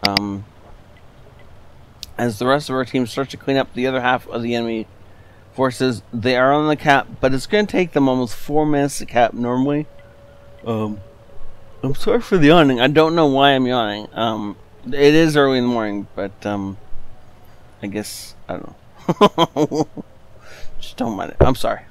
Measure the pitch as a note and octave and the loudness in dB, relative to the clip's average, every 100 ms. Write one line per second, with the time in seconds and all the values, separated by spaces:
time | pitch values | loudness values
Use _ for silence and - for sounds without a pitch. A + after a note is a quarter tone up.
0 | G2+ G2+ G2+ G2 G#2 - - - - - | -2 -2 -4 -6 -10 -20 -20 -20 -20 -20
1 | - - - - - - - - - - | -20 -20 -20 -20 -20 -20 -20 -20 -20 -20
2 | - - A#2+ G#2+ B2+ C#3 D3 C3 B2+ C3+ | -16 -6 -4 -2 0 0 0 -4 -2 -2
3 | A#2+ - C3+ - - C3+ B2 - B2+ C3 | -2 -4 -8 -8 -2 0 0 -4 -2 0
4 | B2 B2+ - A#2 A#2+ A#2+ A#2 A2+ G#2+ - | 0 0 -2 -8 -4 -4 -4 -6 -8 -16
5 | - - - - - - C3 A#2+ C3 A2+ | -20 -20 -20 -20 -20 -2 -2 0 -2 -2
6 | - A#2+ A2+ B2 C3 D3 D3+ D3+ D#3 C#3 | -8 -6 0 2 4 2 2 0 2 2
7 | - - C3 C3 - G#3 G#3 G3 F3+ D3+ | 2 -2 0 0 0 0 0 0 0 2
8 | C3+ B2+ B2 - - D3 D3+ D3 C#3+ - | 2 2 -2 -6 -2 0 2 2 0 -4
9 | A2 A#2+ A#2 G#2 A#2+ B2 C3+ D3 D3+ - | -4 0 0 0 -4 0 0 -2 -4 -12
10 | - - - - - - - A2+ G#2+ G2+ | -20 -20 -20 -20 -20 -16 -8 -4 -4 -8
11 | F#2+ - - - - - - - C3+ C3 | -14 -20 -16 -8 -8 -8 -16 -8 -4 -2
12 | - A#3+ A#3 F#3+ D3 F3 D3 B2 B2+ C#3+ | 2 0 0 4 6 8 6 4 2 4
13 | D#3+ E3 D3+ C3+ C#3 C3+ B2+ B2+ A2 G#2 | 4 4 2 4 4 4 2 0 -2 -4
14 | G#2+ - A2+ A2 G#2 G2 - - B2 C3+ | -8 -4 -4 -2 -8 -10 -18 -18 -6 4
15 | C#3+ D#3 E3 D3+ C#3 C3 B2 A#2+ A2 G2+ | 6 6 4 4 4 4 0 -2 -4 -6
16 | G2+ - G2 G2+ G#2+ G2+ G2 G2 - - | -10 -8 -8 -8 -6 -4 -6 -8 -4 -4
17 | - - - - - - - - G#2 G#2+ | -4 -10 -18 -20 -20 -20 -20 -14 -8 -8
18 | G#2 - - - - F2+ - - - - | -8 -12 -16 -20 -12 -12 -12 -20 -20 -16
19 | - E3 G#3 - E3 - D3+ D3 D#3 - | -6 2 2 4 -2 0 -2 -2 -4 -6
20 | - - - - - - - - - - | -18 -20 -20 -20 -20 -10 -6 -6 -8 -6
21 | B3+ F#2+ - - - C3 - G#2+ - | -6 -6 -8 2 2 2 -2 -4 -10